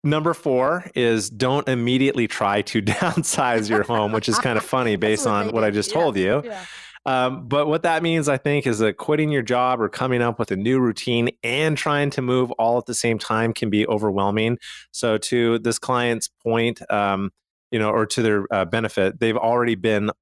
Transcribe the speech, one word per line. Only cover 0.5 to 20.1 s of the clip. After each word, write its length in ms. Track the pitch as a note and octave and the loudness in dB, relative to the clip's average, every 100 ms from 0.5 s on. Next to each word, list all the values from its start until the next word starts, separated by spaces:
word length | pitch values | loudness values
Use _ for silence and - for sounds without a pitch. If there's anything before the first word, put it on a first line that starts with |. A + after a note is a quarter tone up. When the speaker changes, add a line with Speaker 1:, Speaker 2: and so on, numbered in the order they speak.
| B2+ C3+ F3 F3+ - | 2 2 0 -4 0
Speaker 1:
is 340 | A#2+ A2+ G#2 | 2 2 -2
don't 360 | G#2+ B2+ C#3 C#3+ | -2 0 0 0
immediately 600 | B2+ A#2+ B2+ C3+ B2+ A2+ | -2 0 2 2 2 -2
try 340 | - G2+ G2+ | 0 0 0
to 200 | G2+ A2+ | 0 0
<laughs> 20 | |
downsize 840 | G2 - F3+ F3 D3+ - B2+ A#2 G#2 | 0 0 0 0 -2 0 2 2 2
your 140 | G#2+ | 0
home, 280 | G2 A#2 G#2 | 0 0 0
which 180 | A2 G#2+ | 0 0
is 80 | A2 | 0
kind 180 | C3 A2+ | 2 0
of 60 | |
funny 280 | - C3 A#2+ | 0 0 0
Speaker 2:
<laughs> 60 | G2+ | 0
That's 40 | |
Speaker 1:
based 240 | G#2+ G#2+ B2 | 0 0 0
Speaker 2:
what 60 | |
Speaker 1:
on 140 | G#2 G2+ | 0 0
Speaker 2:
they 60 | |
Speaker 1:
what 100 | A2+ | 0
I 40 | G#2+ | 0
Speaker 2:
did. 20 | G#2 | 0
Speaker 1:
just 140 | G2+ | -2
Speaker 2:
Yeah. 80 | D#3 | 0
Speaker 1:
told 140 | E3 G2 | 0 2
you. 240 | F#2 C3 B2 | 0 0 -2
Speaker 2:
Yeah. 180 | G2+ - - - - - | -12 -14 -18 -20 -10 -2
Speaker 1:
Um, 420 | C3 B2+ C3+ B2 | 0 0 -4 -2
but 180 | C#3+ D3+ | 0 0
what 140 | D#3+ | 0
that 200 | E3+ D#3+ | 0 0
means, 260 | E3 E3 D3 | 0 0 0
I 80 | C3+ | 0
think, 300 | D3 D3 C3 | 0 0 0
is 100 | G#2+ | 2
that 180 | A2 - | 0 0
quitting 340 | - D3+ D3+ | -2 0 2
your 100 | C#3+ | 0
job 400 | A2+ B2 B2+ B2+ | 0 0 0 0
or 80 | G#2 | -2
coming 320 | - C3 B2 | -2 -2 2
up 160 | A#2+ A2+ | 0 0
with 140 | A#2 | -2
a 40 | F#2+ | -2
new 240 | A2 C3 | 0 2
routine 500 | B2 G#2 - A#2+ A#2 - | 2 0 -2 0 0 -2
and 320 | A#2 B2+ D#3 D3 | -4 0 0 0
trying 360 | D#3 C#3+ C#3+ | 0 0 0
to 100 | C#3 | -2
move 300 | B2+ B2+ B2+ | 0 0 0
all 260 | - A2+ A#2+ | 0 0 0
at 80 | A2+ | -2
the 80 | |
same 240 | A#2 A#2+ A2 | -2 0 -2
time 360 | - A2 A2+ | 0 0 0
can 180 | G#2+ A2 | -2 0
be 160 | G#2 - | 0 2
overwhelming. 720 | G#2 G#2+ G2 G2 G#2 A2 A#2+ - - - | 0 0 0 0 2 0 -2 -8 -20 -16
So 260 | - A#2+ A2 | -4 -2 0
to 400 | - B2 A#2 A#2 | 0 0 2 2
this 220 | A#2 A2 | 0 -2
client's 500 | - B2 A#2+ A2+ - _ | 0 0 0 -2 -4 _
point, 360 | A#2 A2+ A#2 A#2 - | -2 0 0 -4 -4
um, 400 | G#2 G2+ G2 G2 _ _ _ _ | -2 0 0 -4 _ _ _ _
you 80 | A#2 | -2
know, 100 | G#2+ | 0
or 160 | A2 A2 | 0 0
to 160 | - | 0
their, 240 | A2+ G#2 G2 | 2 0 0
uh, 120 | G2 F2+ | -2 0
benefit, 540 | A2+ A2 - F#2+ - | -2 -2 0 0 0
they've 160 | A2+ A2 | 0 0
already 380 | A2+ A#2+ A#2+ | 0 2 0
been 380 | A2 A2 G#2 G#2 | 0 0 0 -2